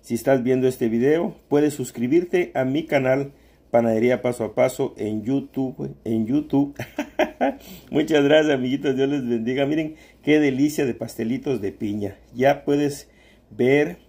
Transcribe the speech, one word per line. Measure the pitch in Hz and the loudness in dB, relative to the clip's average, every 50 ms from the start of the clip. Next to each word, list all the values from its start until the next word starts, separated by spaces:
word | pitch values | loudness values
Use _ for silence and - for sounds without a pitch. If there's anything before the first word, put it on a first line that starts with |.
Si | _ - 117 | _ -4 -6
estás | 113 - - 139 131 120 | -2 2 2 2 2 4
viendo | 127 131 127 127 131 | 2 0 2 2 0
este | 127 - 127 113 | 0 0 -2 0
video, | 110 117 120 139 151 165 175 - - - _ _ | 0 2 2 2 2 2 0 -4 -6 -10 _ _
puedes | 143 147 151 151 143 | 2 2 2 2 0
suscribirte | - 127 123 - - 117 123 143 175 180 175 - 180 180 - - | -4 -8 -8 -6 -6 -2 2 2 2 0 2 -2 -2 -2 -2 -2
a | - 131 | -2 -2
mi | 127 131 151 165 | -2 -2 -4 -4
canal | - 156 143 131 131 131 139 139 139 - _ _ _ _ _ _ _ | 0 -2 0 2 2 0 0 -2 -6 -10 _ _ _ _ _ _ _
Panadería | - 120 117 117 113 110 104 123 127 113 | 2 2 4 4 2 2 2 2 2 2
Paso | - 123 120 - 113 | 0 -4 -2 -2 -6
a | 104 - | -4 0
Paso | - 123 131 - - 139 - - - | 2 0 0 2 -2 -6 -6 -4 -6
en | 104 107 107 107 104 | -6 -4 -4 -4 -4
YouTube, | 110 135 139 127 - - 135 135 131 127 - 139 139 139 - _ | -2 -2 -2 -4 -4 -6 -6 -6 -6 -6 -8 -10 -10 -10 -10 _
en | 107 113 113 110 | -4 -2 -2 0
YouTube. | 107 127 151 151 - - 139 143 143 - - - - - - 285 - - - - - | 0 0 -2 -2 0 0 0 0 0 -2 -12 -14 -12 -8 -10 -10 -10 -2 -4 -4 -4
<laughs> | - - 262 269 - - - - - - - - | -2 -2 -2 -2 -2 -6 -14 -20 -20 -20 -16 -4
Muchas | - 143 156 - 156 147 143 | -2 -2 0 2 2 2 4
gracias, | 139 147 156 156 151 147 | 6 6 6 6 4 2
amiguitos, | 131 123 127 131 139 139 151 135 | 0 0 -2 -4 -2 -2 -2 0
Dios | 131 135 139 | 0 0 0
les | 147 147 127 117 | 0 -2 -2 -2
bendiga. | 120 117 110 117 131 135 139 | -2 -2 -2 -2 -2 -2 0
Miren | 139 147 160 160 156 156 - - - _ _ | 0 0 -2 -4 -6 -8 -14 -20 -20 _ _
qué | _ - 151 151 | _ 2 4 4
delicia | 151 143 131 123 143 151 147 - 147 | 4 2 2 2 0 0 0 -2 -2
de | 127 113 | -2 -2
pastelitos | - - 120 - - 117 113 123 131 120 147 131 113 | -6 -8 -12 -8 -6 -4 -4 -4 -4 -2 -4 -4 -2
de | 98 98 | -4 -6
piña. | 95 - 110 104 104 107 101 98 - - - _ - | -8 -6 -6 -6 -4 -4 -6 -8 -10 -12 -20 _ -4
Ya | 120 127 139 143 143 - | 2 2 2 2 2 0
puedes | - 143 143 147 143 143 - - _ _ _ _ _ _ _ _ _ | 0 0 2 2 -2 -4 -6 -16 _ _ _ _ _ _ _ _ _
ver | - 107 120 127 139 147 151 165 180 - _ | -2 0 2 4 4 4 2 0 -4 -12 _